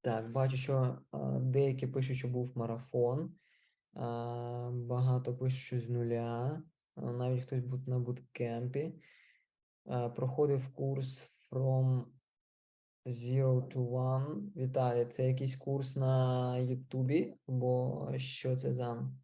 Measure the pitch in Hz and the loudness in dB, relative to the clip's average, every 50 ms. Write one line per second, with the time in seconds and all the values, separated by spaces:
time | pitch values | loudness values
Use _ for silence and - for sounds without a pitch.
0 | - 123 113 113 113 117 117 135 131 131 131 131 - - 135 131 127 127 131 - | 0 0 0 0 -2 -2 2 2 2 2 2 0 0 2 2 4 4 2 0 -2
1 | - _ - 143 139 131 135 131 127 131 127 139 139 135 131 131 131 127 - 135 | -10 _ -6 -4 -2 0 0 2 2 4 4 4 4 4 2 0 -2 -2 0 -2
2 | 131 131 127 127 - 127 123 123 123 123 - 120 117 113 113 120 - - - 123 | -2 0 -2 -2 -2 -2 -2 -2 -2 -2 -4 -4 -2 -2 -4 -6 -6 -2 2 2
3 | 120 120 131 147 170 - - _ _ _ _ _ _ _ _ _ _ _ _ - | 4 4 2 0 -2 -4 -8 _ _ _ _ _ _ _ _ _ _ _ _ -6
4 | 123 117 117 117 117 120 120 120 120 120 120 120 120 123 123 123 120 120 123 123 | -4 -4 -4 -4 -4 -4 -4 -4 -4 -4 -4 -4 -4 -4 -4 -4 -2 -2 0 2
5 | 127 127 127 127 127 131 123 - 131 131 131 - - - 127 120 113 120 123 120 | 4 4 4 2 0 -2 -4 0 0 0 0 -2 -4 -4 -4 -4 -2 0 -2 0
6 | 120 117 117 117 117 117 117 117 123 139 156 160 156 - _ _ _ _ _ 147 | 0 0 0 0 0 -2 -2 -2 -2 -2 -2 -4 -8 -14 _ _ _ _ _ -6
7 | 139 123 120 123 123 127 127 123 127 - 135 127 120 127 127 127 - 131 127 123 | -4 -4 -2 0 0 0 0 0 -2 -2 -2 -2 -2 -2 -4 -4 -2 0 0 0
8 | 120 123 123 - - _ _ - 123 117 117 117 123 127 131 143 156 180 - - | 0 -2 -4 -6 -8 _ _ -4 -2 -2 -2 -2 -4 -2 -2 -2 -4 -4 -6 -10
9 | - - - _ _ _ _ _ _ _ _ _ _ _ _ _ _ - 127 123 | -20 -20 -20 _ _ _ _ _ _ _ _ _ _ _ _ _ _ -4 -2 -2
10 | 120 117 120 - 135 131 131 147 147 143 139 135 131 - - - 139 135 135 135 | -2 -2 -2 -2 -2 -2 2 2 2 4 2 0 0 -6 -6 -4 -2 -2 0 -2
11 | 131 131 - - - - _ _ _ _ - 131 131 131 131 131 131 131 127 123 | -2 -4 -6 -10 -14 -18 _ _ _ _ -4 0 2 4 4 4 4 4 4 2
12 | 117 - - _ _ _ _ _ _ _ _ _ _ _ _ _ _ _ _ _ | 0 -6 -16 _ _ _ _ _ _ _ _ _ _ _ _ _ _ _ _ _
13 | _ 131 120 117 120 123 127 135 135 131 131 127 127 127 - 131 123 120 123 127 | _ -8 -8 -6 -2 0 2 4 4 4 4 4 2 -2 -2 -2 -2 0 0 0
14 | 127 131 131 131 135 147 160 208 202 - - 160 131 131 131 135 127 123 120 123 | 2 2 2 0 0 -2 -4 -6 -8 -8 -6 -4 -4 0 2 2 2 4 4 2
15 | 120 120 - - 131 127 131 131 135 131 - - - 139 139 139 135 131 - 135 | 2 0 0 2 2 4 4 2 0 -4 -4 -4 -4 -2 -2 -2 -2 -2 -2 0
16 | 131 131 131 131 127 127 127 127 123 123 123 127 127 123 127 127 - - 131 131 | 2 4 4 4 4 4 2 2 2 0 0 0 0 0 -2 -4 -4 -4 -2 0
17 | 127 127 147 170 233 - - - _ - 131 127 123 127 127 127 127 131 147 151 | 2 4 4 2 2 0 -6 -14 _ -2 0 2 4 4 4 4 2 0 -2 -4
18 | 143 143 135 131 131 - - - - 131 127 127 - 135 127 127 123 120 117 120 | -4 -4 -4 -4 -4 -6 -8 -4 -2 0 0 0 0 0 0 0 -2 -2 -2 -4
19 | 131 131 - - | -6 -6 -8 -10